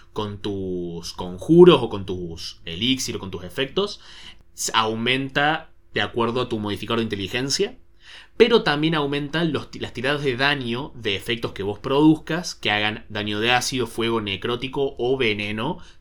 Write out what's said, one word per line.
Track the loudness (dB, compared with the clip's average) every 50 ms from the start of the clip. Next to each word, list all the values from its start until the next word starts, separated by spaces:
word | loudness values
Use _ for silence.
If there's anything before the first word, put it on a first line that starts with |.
| -20 -10 -8
con | -6 -6 -6 -8 -8
tus | -6 -6 -6 -4 -4 -4 -4 -6 -6 -8 -8 -10 -12 -12 -10
conjuros | -10 -10 -10 -10 -8 0 6 10 12 12 12 12 10 4
o | 0
con | -4 -6 -6
tus | -6 -6 -6 -6 -8 -10 -12 -12 -14 -14 -14 -14
elixir | -12 -8 -4 -2 0 0 -2 -2 -6 -6
o | -8
con | -8 -10
tus | -10 -10 -12
efectos, | -10 -6 -6 -6 -4 -2 -4 -4 -4 -6 -12 -18 -20 -20 -20 -20 -20 -20 -20 -20 -20 -12
s-, | -8 -6 -2 0
aumenta | 2 2 2 0 0 0 0 0 0 -2 -2 0 2 2 2 2 0 -4 -12 -20 -20 -20 -8 -4
de | -4
acuerdo | -4 -2 -2 0 0 0 0 -2
a | -2 -2
tu | -2 -4
modificador | -2 -4 -4 -4 -4 -2 -2 -2
de | 0
inteligencia, | -2 -4 -6 -6 -4 -4 -4 -2 -2 -2 -2 -2 -4 -4 -10 -20 -20 -20 -20 -20 -20 -20 -20 -20 -10 2 4
pero | 6 6 6 4 4
también | 2 0 2 0 0 0
aumenta | 0 0 0 -2 -4 -4 -2 -2 0 0
los | 0 0 -2 -6 -8
ti-, | -10 -12
las | -12 -10 -8
tiradas | -4 -2 -2 -2 0 0
de | -2 0
daño | 2 0 0 0 0 -2 -4 -4 -4 -6 -8 -12
de | -6 -4 -2 -2
efectos | -2 -2 -4 -4 -4 -4 -6 -6
que | -4 -4
vos | -4 -4 -4
produzcas, | -4 0 4 6 8 8 6 6 2 -4 -4 -4 -4 -6 -10
que | -4 -2 0
hagan | 0 2 2 0 -2 -4 -8 -8
daño | -6 -6 -4 -2 -2 0
de | 2 4
ácido, | 4 2 2 0 -2 -4 -4
fuego, | -4 -2 -2 0 0 0 0 -2
necrótico | -2 -4 -4 -4 -4 -4 -4 -6 -6 -4 -4 -4 -4 -2
o | -2 -2 0 0 2
veneno, | 2 0 0 0 -4 -4 -4 -4 -4 -4 -4 -6 -10 -16 -20 -14